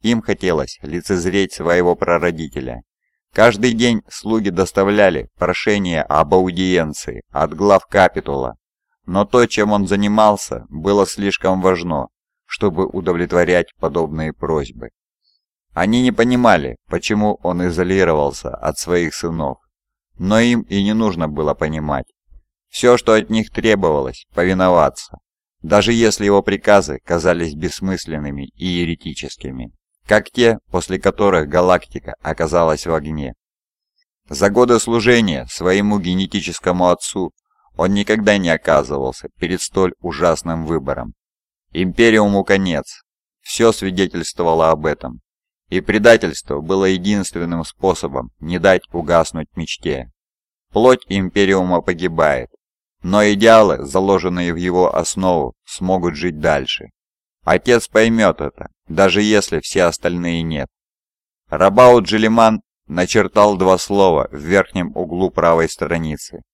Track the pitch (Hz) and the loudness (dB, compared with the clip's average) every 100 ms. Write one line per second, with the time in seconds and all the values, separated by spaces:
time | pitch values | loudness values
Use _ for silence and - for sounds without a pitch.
0 | 110 117 - 98 92 80 67 - 71 85 | 0 -2 -2 -2 0 -2 -4 -10 -10 -10
1 | - 92 87 98 92 - 82 87 87 85 | -4 -4 -2 -2 -2 -4 0 2 2 0
2 | - 85 87 80 76 - 64 60 _ _ | 0 0 0 -4 -10 -10 -12 -14 _ _
3 | _ _ _ - 113 101 123 113 120 113 | _ _ _ 2 2 4 0 2 0 0
4 | _ - 104 110 101 87 92 - 98 104 | _ -14 -4 -2 -2 -2 -2 0 2 4
5 | 98 76 57 _ 87 90 - 104 92 80 | 4 2 -8 _ -4 -2 -2 -2 0 -4
6 | - 76 76 92 92 87 92 90 80 73 | 0 0 4 2 2 -2 0 0 -2 -8
7 | - 60 - - 78 78 101 95 - 95 | -12 -14 -10 -4 -4 0 4 4 4 2
8 | 92 - - 69 64 58 _ _ _ _ | 2 0 -6 -6 -8 -10 _ _ _ _
9 | - 92 104 123 117 - 104 104 92 98 | -6 -2 2 2 2 2 0 0 0 0
10 | 104 107 107 104 - 60 - 73 90 101 | 0 4 4 2 -4 -12 -12 -8 0 2
11 | 95 - 101 - 95 95 92 90 87 76 | 0 -2 -4 -2 -2 0 0 0 -2 -6
12 | 62 _ _ _ _ - 104 82 95 95 | -8 _ _ _ _ -4 -2 -2 -4 -4
13 | 90 85 87 87 85 87 85 _ - 85 | -4 -2 0 0 2 0 0 _ -4 -2
14 | 78 78 78 - 76 78 67 60 60 _ | -4 -4 -8 -8 -4 -4 -6 -14 -20 _
15 | _ _ _ _ _ _ _ 80 95 120 | _ _ _ _ _ _ _ -4 0 2
16 | 127 110 120 123 120 90 67 58 _ 90 | 0 0 0 2 2 2 0 -12 _ -6
17 | - 104 107 - 90 87 90 82 90 95 | -2 0 0 -2 -4 -2 -2 -2 0 2
18 | 87 76 71 69 - - - 78 - 87 | 2 2 0 -4 -12 -6 -6 -6 -2 -2
19 | 82 - 85 82 73 65 _ _ _ _ | -2 -6 -8 -6 -6 -8 _ _ _ _
20 | _ - 92 110 120 120 - 98 98 110 | _ -8 0 2 2 0 -2 -2 0 0
21 | 110 85 78 73 76 71 78 78 76 69 | -2 -2 -6 -2 -4 -2 -4 -4 -4 -6
22 | - _ _ - _ _ _ - 123 123 | -8 _ _ -20 _ _ _ 0 4 4
23 | - 110 104 110 104 - 110 101 90 73 | 4 2 2 -4 -4 -2 0 2 2 0
24 | 65 - _ - 90 92 92 87 71 - | -4 -10 _ -4 -2 2 2 4 2 -2
25 | - - _ _ _ _ 80 104 101 117 | -20 -20 _ _ _ _ 0 2 2 2
26 | 113 - 101 101 95 98 - 101 82 67 | 2 2 2 2 2 -2 4 4 2 -10
27 | - 85 82 87 82 73 85 - 95 92 | -4 -2 0 0 -4 -6 -8 -6 -6 -6
28 | - 78 73 69 69 _ 92 87 85 82 | -8 -10 -8 -10 -14 _ -6 -4 -4 -6
29 | 82 69 69 - 67 65 57 _ _ _ | -10 -12 -14 -14 -14 -12 -14 _ _ _
30 | - 107 98 - 117 110 _ 90 - 92 | 0 0 0 2 2 2 _ -6 -4 -2
31 | 98 95 101 90 76 85 92 90 - - | -2 0 2 2 0 0 2 2 -2 -16
32 | - - - 80 82 87 80 76 85 82 | -16 -12 -10 -6 -2 0 0 -2 -4 -6
33 | 76 78 67 - _ _ _ _ _ _ | -4 -10 -10 -14 _ _ _ _ _ _
34 | _ _ _ 76 101 101 123 117 117 117 | _ _ _ -2 0 2 4 4 2 0
35 | 110 120 104 71 60 - 87 95 104 104 | 2 2 2 -4 -8 -6 0 0 0 -2
36 | 87 92 95 101 90 85 95 90 90 90 | -2 -4 -2 -4 -6 -6 -4 0 0 0
37 | - 98 87 _ _ _ _ - 90 101 | -4 -6 -8 _ _ _ _ -4 -2 -2
38 | 101 110 107 101 87 80 - 73 64 71 | 0 0 2 0 0 -2 2 0 0 -6
39 | 65 - - _ 85 90 - - 92 - | -6 -8 -20 _ -6 -6 -4 -2 -2 -2
40 | 87 78 85 78 85 82 78 82 67 67 | -10 -2 0 0 -4 -6 -4 -4 -4 -8
41 | 58 - _ _ _ _ _ 82 92 87 | -10 -18 _ _ _ _ _ -4 -4 4
42 | 117 110 104 101 95 98 95 76 - - | 4 4 2 0 0 0 0 -4 -8 -20
43 | _ _ _ _ - - 113 104 95 90 | _ _ _ _ -12 2 2 2 -6 -2
44 | 92 85 80 - 85 80 80 80 78 71 | -4 -4 -10 -4 0 2 2 2 -2 -6
45 | 69 62 _ _ _ _ _ 92 - 104 | -10 -16 _ _ _ _ _ -6 -2 4
46 | 113 113 90 69 - 73 80 95 95 95 | 6 6 4 -6 -8 -8 -2 0 0 0
47 | 92 104 92 87 85 85 80 - 95 87 | -2 -2 -4 -6 -6 -6 -8 -2 -2 -2
48 | 76 67 62 _ 78 90 95 92 _ 85 | -4 -6 -10 _ -8 0 2 2 _ -8
49 | 78 85 82 82 76 - 80 - 80 67 | 0 2 2 -6 -12 -12 -12 -8 -8 -8
50 | 62 _ _ _ _ _ _ - 127 127 | -10 _ _ _ _ _ _ 2 4 4
51 | - 98 92 101 95 95 90 87 85 82 | 0 -4 -2 0 2 2 2 0 -2 -4
52 | 87 82 78 67 60 _ _ _ _ _ | -4 0 0 0 -6 _ _ _ _ _
53 | 90 101 104 101 113 113 101 69 71 92 | -2 2 4 4 8 8 8 2 -2 -2
54 | 98 95 90 90 87 85 90 90 90 - | 2 0 0 -2 -4 -4 -2 2 2 0
55 | 82 - 92 85 65 - _ - 92 92 | -4 -2 0 0 -4 -10 _ -8 -2 -2
56 | 87 73 87 76 80 71 65 - - _ | -2 -4 -6 -4 -2 -2 -4 -8 -10 _
57 | _ _ _ _ - 87 - 120 - 110 | _ _ _ _ -2 0 2 0 2 2
58 | 110 113 101 82 71 _ - _ _ 80 | 2 4 2 0 -8 _ -20 _ _ 2
59 | 95 92 107 107 - 80 - - 87 - | 2 4 2 2 2 -6 -4 0 0 0
60 | 85 87 85 85 82 76 65 _ _ _ | -6 -4 -4 -4 -6 -8 -10 _ _ _
61 | _ _ _ _ _ 76 95 101 127 123 | _ _ _ _ _ 2 2 6 8 8
62 | 87 107 110 113 113 110 _ _ _ 82 | 4 0 2 4 4 2 _ _ _ -4
63 | 92 113 92 110 104 98 92 92 - 101 | 0 0 2 4 4 4 2 2 2 2
64 | 95 78 65 71 76 95 - 95 87 - | 4 4 -2 -8 0 0 0 -4 -6 -8
65 | 90 87 92 - 85 82 80 - 80 85 | -8 -4 -2 0 2 2 0 -4 -6 -4
66 | 80 73 - - _ | -6 -10 -14 -20 _